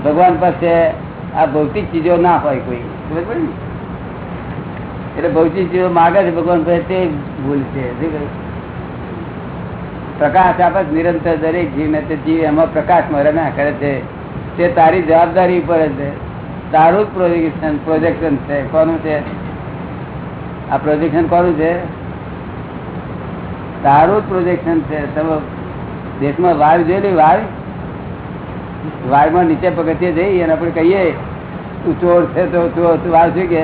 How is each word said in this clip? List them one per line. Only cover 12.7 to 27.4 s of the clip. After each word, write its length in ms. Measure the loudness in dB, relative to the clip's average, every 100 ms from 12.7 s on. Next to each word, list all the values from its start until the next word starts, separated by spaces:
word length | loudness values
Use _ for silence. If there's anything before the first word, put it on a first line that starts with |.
પ્રકાશમાં 500 | 0 2 2 2 2
રમ્યા 280 | 2 2 -2 -2
કરે 160 | -2
છે. 280 | -2 -2 -4 -6 -12 -12 -10 -10 0
તે 100 | 0
તારી 340 | 6 4 4
જવાબદારી 580 | 4 6 6 4 4 2
ઉપર 260 | 2 2 2
જ 60 |
છે. 340 | 0 -6 -6 -10 -12 -12 -12 0
તારું 340 | 6 6 6 0
જ 20 |
પ્રોજેક્શન, 640 | 0 2 2 0 -2 -4 -4
પ્રોજેક્શન 580 | 0 2 2 0 -2 -2
છે. 260 | -2 -4
કોનું 380 | 0 2 2 2
છે 200 | -2 -4 -4 -10 -10 -10 -10 -10 -10 -10 -10 -10 -10 -10 -12 -12 -4
આ 80 | -2
પ્રોજેક્શન? 500 | 0 0 2 2 2
કોનું 260 | 4 2
છે? 520 | 2 0 0 -4 -8 -10 -10 -10 -12 -12 -12 -12 -12 -10 -10 -10 -10 -10 -10 -10 -10 -10 -2
તારું 420 | 4 6 6 4 0
જ 40 |
પ્રોજેક્શન 500 | 0 0 0 0 0
છે. 360 | 0 -4 -4 -2
તમે 220 | 0 -2 -4 -10 -10 -10 -10 -10 -10 -4
દેશમાં 380 | -2 2 2 6
વાવ 240 | 6 6
જોયેલી? 320 | 4 2 2
વાવ, 240 | 4 6 4